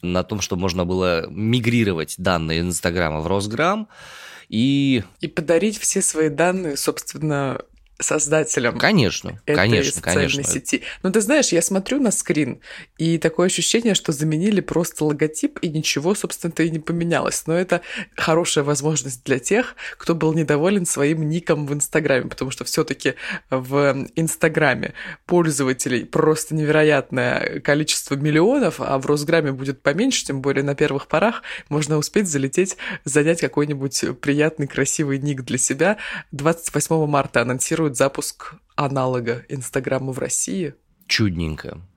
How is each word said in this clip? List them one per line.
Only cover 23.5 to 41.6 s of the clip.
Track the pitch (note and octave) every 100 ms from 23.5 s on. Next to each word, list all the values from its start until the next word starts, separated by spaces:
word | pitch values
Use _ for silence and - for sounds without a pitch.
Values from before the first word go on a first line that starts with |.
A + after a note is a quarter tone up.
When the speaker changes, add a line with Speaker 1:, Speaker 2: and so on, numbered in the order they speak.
| C3 B2+ C#3 C#3+ C3+ C3 -
Speaker 2:
Инстаграме | D#3+ - E3 D#3 D3+ B2 - - - -
пользователей | - F3 E3 C#3 C3+ B2+ - B2
просто | G#2 - D3+ D#3 - D#3
невероятное | D3+ D#3 D#3 D3 C3 C3 B2 - - -
количество | - C#3+ D3+ - - C#3
миллионов, | D3 D3+ F#3 C#4+ G#3 D#3
а | - C3+
в | C3+
Росграме | D3 D3 E3 D3+
будет | C3+ C3+ C3+
поменьше, | - D3 C4 -
тем | - C#3
более | C3+ C#3
на | C#3
первых | C#3 D3+ C#3 -
порах | D#3 G3+ A#3 - - -
можно | C#3+ D3 D3+
успеть | D3+ - G3
залететь, | C#3+ C3+ - F#3+ - - -
занять | - C#3+ D3 E3
какой-нибудь | C#3 - D3 C#3+ C3+ - - C3+
приятный, | - C#3+ D3+ D#3+ C#3+
красивый | - C#3 - D3 C#3
ник | C#3+ C3+
для | B2 B2+
себя. | - C#3 E3 G#3+ - - -
Двадцать | C#3+ D3 D#3+ -
восьмого | D3 - E3 D3+
марта | D3 C3+ -
анонсируют | A#2+ B2+ - D#3
запуск | D#3 B2 C#3 - - - - D#3+ _ -
аналога | C#3+ C3+ B2+ B2+ A#2 A#2+ -
Инстаграма | C#3 B2+ C#3 C3 C3 C3+
в | B2
России. | C#3+ - - G3 E3+ - _ _ _
Speaker 1:
Чудненько. | - G#2+ E2 E2 D#2